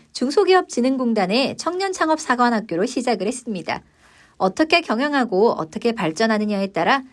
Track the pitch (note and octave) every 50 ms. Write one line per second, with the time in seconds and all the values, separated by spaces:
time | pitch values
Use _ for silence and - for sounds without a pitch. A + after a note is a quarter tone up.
0 | - _ _ - B3 C4 D4 G#4 G4 F4 F#4 F4+ F4+ - - B3 A#3+ C4 C4+ B3+
1 | C4 A#3 A3+ G#3+ F#3 F3+ G#3 B3+ C#4 - - - - D#4+ F4 F#4 G4 G4 F4+ -
2 | F4 D#4+ D#4 D#4 - - A#3+ A#3+ B3 A#3+ A#3 G#3+ A3 - E3+ E3 G3+ C4 - C#4
3 | A#3+ C4 A3+ G3 F#3 G#3 G3+ - - A#3+ G3+ F3 D#3 - A#2+ - - _ _ _
4 | _ _ _ _ _ _ _ _ - F#3+ - - D#4 D#4 F4 E4+ E4 - A3 A3+
5 | C#4 D4 D4 C4+ A#3+ - F#3 F#3 A3 A#3 - - D#3+ D#3 - F3+ F#3 A#3 A3+ A3+
6 | F#3+ D#3 D#3+ - A3+ A3+ A3 G#3 G#3+ G#3+ G#3 G3 G3 F#3+ - E3 E3+ G3 C4 C#4
7 | C4 -